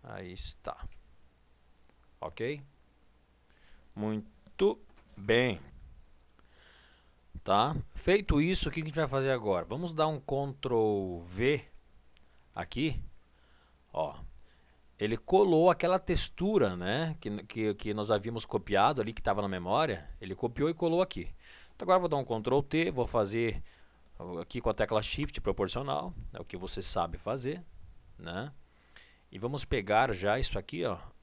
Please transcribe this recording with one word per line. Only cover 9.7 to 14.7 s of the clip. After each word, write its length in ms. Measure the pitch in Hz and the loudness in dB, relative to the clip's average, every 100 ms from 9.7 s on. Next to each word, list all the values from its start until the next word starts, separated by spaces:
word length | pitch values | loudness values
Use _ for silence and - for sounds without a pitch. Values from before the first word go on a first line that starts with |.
| 127 175 | -4 -4
dar 140 | 160 156 | 0 0
um 140 | 151 | 0
Ctrl 1000 | - 139 139 135 131 120 110 104 92 87 | -4 -4 -4 -6 0 4 4 4 0 -6
V 440 | 87 92 127 143 - - - - - - - - - | -8 0 0 0 -4 -20 -20 -20 -20 -20 -20 -20 -14
aqui. 480 | - 85 120 156 110 - - - _ - - _ _ _ | -10 -6 -2 -2 -2 -6 -12 -20 _ -20 -20 _ _ _
Ó. 240 | - 76 71 - - - - _ | -4 -4 -6 -14 -16 -20 -20 _